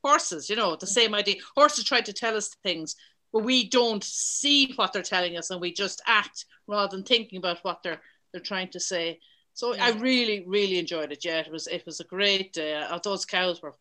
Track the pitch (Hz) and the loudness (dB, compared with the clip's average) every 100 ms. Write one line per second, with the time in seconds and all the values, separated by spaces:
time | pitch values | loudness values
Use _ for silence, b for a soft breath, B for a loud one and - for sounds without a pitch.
0 | 277 311 - 165 135 214 202 156 190 240 | 4 4 2 -6 -4 0 0 0 0 2
1 | 220 208 202 185 B - 294 294 214 247 | 4 2 0 -2 B 4 6 4 0 0
2 | 220 202 233 220 202 - 196 165 156 - | 0 -4 -2 -2 -4 -6 -4 -4 -6 -12
3 | b b _ 220 220 254 208 247 240 208 | b b _ -2 2 2 4 4 4 0
4 | - - - - 285 285 269 - 190 202 | -4 -6 -4 -2 4 4 4 0 -2 -2
5 | 170 185 175 170 170 185 175 170 196 - | -2 0 0 -4 -6 -4 -6 -4 -4 -4
6 | - 214 - - - b - 208 196 190 | 2 2 2 -12 -16 b -6 -2 -2 -4
7 | 196 233 214 185 180 175 190 170 175 160 | 2 2 2 -4 -4 -2 -4 -6 -8 -8
8 | b b _ 180 - 190 185 180 - 180 | b b _ -12 -6 -6 -6 -6 -4 -2
9 | 165 160 b b _ - 240 202 240 220 | -4 -6 b b _ -6 -4 2 2 4
10 | 247 254 233 208 180 202 196 180 170 165 | 2 4 2 0 0 2 2 0 -2 -4
11 | 147 143 175 160 156 160 - 170 170 151 | -4 -6 -4 -4 -4 -10 -8 -8 -8 -14
12 | 165 185 202 196 190 165 151 151 147 170 | -10 0 2 2 -2 -6 -4 -4 -4 -4
13 | 208 190 - 190 185 165 151 - | -4 -4 -2 0 0 -2 -10 -18